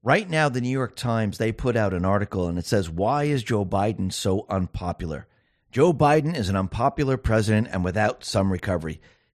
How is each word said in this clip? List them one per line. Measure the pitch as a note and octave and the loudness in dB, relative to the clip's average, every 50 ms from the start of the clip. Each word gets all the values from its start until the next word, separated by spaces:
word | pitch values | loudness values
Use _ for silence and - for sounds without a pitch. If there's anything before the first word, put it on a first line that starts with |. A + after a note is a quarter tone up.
Right | _ A2+ C#3+ G3 A3 F#3 | _ 2 2 2 2 0
now, | D#3+ D#3 D#3 D3 | 0 2 2 2
the | A#2+ B2+ | 0 0
New | A#2+ B2 | -2 -2
York | C3 C3+ C3 A2 - | -2 -2 -4 -4 -6
Times, | - - B2 A2+ A2+ A2 G#2 F2 - | -6 -2 0 0 0 0 -2 -2 -2
they | A2+ A2+ | -2 -2
put | A2 - - B2+ A2 | -2 0 -2 0 2
out | A2+ G#2+ G2 | 2 2 2
an | F#2 F2+ F2 | 0 0 2
article, | F#2+ G2 G#2 G2+ - - G2 F2+ | 2 2 2 0 -2 -2 -2 -2
and | F2 E2+ F2+ | 0 -2 -4
it | E2+ | -2
says, | - - G#2 F#2 D#2+ | 0 0 0 0 -2
"Why | E2 E2+ F#2+ A2 C3+ D3 D3 | -4 -2 0 0 0 0 0
is | D3 D3 C3+ | 0 -2 -2
Joe | A2 - A#2+ G#2 G2+ | -2 -2 -2 -2 0
Biden | F2+ F#2+ F#2+ G2 A2 G#2+ F2 F#2+ F#2+ | 0 0 0 0 0 -2 -2 -4 -4
so | - - - G2+ F#2+ G2 - - | -4 -2 -2 0 0 0 -2 -2
unpopular?" | G2 F#2+ F#2 F2 - - F#2 F2 F2 - F#2 D#2+ D2+ C#2 - _ _ _ _ _ _ _ _ _ | -2 -2 -2 -2 -6 -8 -6 -6 -6 -6 -6 -8 -8 -8 -10 _ _ _ _ _ _ _ _ _
Joe | - B2 C#3+ F3+ | 2 4 4 4
Biden | E3+ B2 D3+ C#3+ D3 D#3+ C#3+ D3+ F3 | 4 4 4 4 4 4 2 0 -2
is | D3 G#2 F2 | -2 -2 0
an | G2 | 0
unpopular | F#2+ F#2+ F#2 - G#2 A#2+ C#3 - - D3 C3+ C3 | 0 -2 -2 -2 0 -2 -2 0 0 0 0 0
president | B2 - - A2 A2 G#2+ G#2+ G#2+ G#2+ A2+ - | -2 0 2 2 2 4 4 2 2 2 0
and | - - F2 | -2 -2 -2
without | F#2 F2 G#2+ G#2+ G#2+ B2+ - - | 0 0 2 0 0 0 -4 -10
some | - - G#2+ F#2+ F#2+ | -2 0 2 2 2
recovery. | F#2+ F2 - - F#2 F2 D#2 D#2+ D#2 - - - _ _ _ _ | 0 -2 -2 -2 -4 -2 -4 -6 -10 -10 -14 -20 _ _ _ _